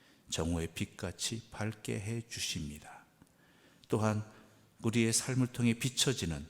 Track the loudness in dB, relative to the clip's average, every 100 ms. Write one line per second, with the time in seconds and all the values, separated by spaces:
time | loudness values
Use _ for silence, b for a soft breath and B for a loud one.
0 | B B B -2 0 0 -2 -4 -6 -4
1 | -8 -4 -4 -4 -8 -6 -4 -4 -6 -4
2 | -4 -6 -6 -6 -4 -4 -6 -10 -16 -20
3 | -20 _ -20 B B B B B 0 4
4 | 4 2 -2 B B B B -4 0 4
5 | 4 2 2 2 0 4 2 4 0 2
6 | 2 2 0 -4